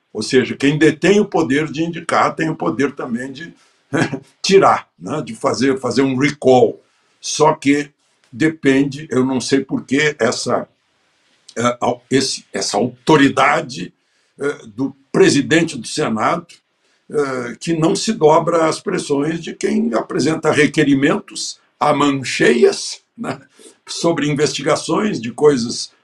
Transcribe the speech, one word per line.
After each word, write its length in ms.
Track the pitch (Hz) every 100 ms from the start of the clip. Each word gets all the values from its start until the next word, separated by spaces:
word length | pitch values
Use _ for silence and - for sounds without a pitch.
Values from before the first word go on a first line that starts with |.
| _
Ou 120 | 107
seja, 340 | 107 127 110 -
quem 200 | 139 151
detém 440 | 151 - 175 208
o 40 |
poder 460 | 208 175 127 143 156
de 120 | 135
indicar 520 | 170 170 - 113 139
tem 140 | 156 160
o 60 |
poder 380 | 147 170 117 135
também 380 | - 135 117 135
de 220 | 127 170 - _ _ -
<laughs> 420 | 135 123 135 - -
tirar, 480 | - 190 131 101 - _
né, 220 | 90 156
de 140 | 113
fazer, 440 | 110 135 107 135 131
fazer 220 | 123 120
um 160 | 135 127
recall. 640 | 147 - 131 123 113 - _ _ _ _
Só 320 | - - 156
que 380 | 151 139 143 147 _ _ _ _
depende, 760 | 113 160 160 139 135 143 143 -
eu 140 | 127
não 140 | 131 127
sei 220 | - 139
por 220 | - 127
que 300 | - 139 151 147
essa, 480 | 117 107 127 101 - _ _ _ _ _ _ _ -
eh, 220 | 113 120 -
au-, 240 | 107 - -
esse, 340 | 131 - - _
essa 240 | 101 -
autoridade, 1200 | 104 123 - - 151 139 135 139 160 156 160 175 _ _ _ _ -
eh, 260 | 139 143 113
do 280 | 101 135 - _
presidente 640 | 165 185 143 113 160 165 123
do 100 | 110
Senado, 600 | 147 131 110 127 170 - - _ _ _ _ -
eh, 460 | 147 135 131 120 117
que 160 | 165
não 220 | 165 165
se 160 | 190 226
dobra 560 | 190 151 165 165 170 160
às 140 | -
pressões 600 | 196 175 - 139 156 170
de 120 | -
quem 400 | - - 220 226
apresenta 580 | 226 - 185 135 156 156
requerimentos 1040 | 135 147 156 143 139 147 208 - - - - _ -
a 140 | 147
mancheias, 1080 | 143 143 135 123 - 196 233 - - - - _ -
né, 220 | 151 - _ _ - _ -
sobre 420 | - 165 160 147
investigações 920 | 139 147 - 147 139 - 180 214 147
de 100 | 120
coisas 600 | - 147 131 117 107 - _